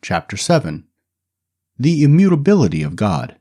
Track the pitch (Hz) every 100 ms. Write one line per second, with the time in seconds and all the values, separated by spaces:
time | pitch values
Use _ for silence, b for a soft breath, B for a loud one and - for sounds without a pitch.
0 | - 180 - 104 - 165 82 76 - _
1 | _ _ _ _ _ _ _ _ 135 165
2 | 147 151 196 170 143 202 113 80 76 -
3 | 104 80 62 -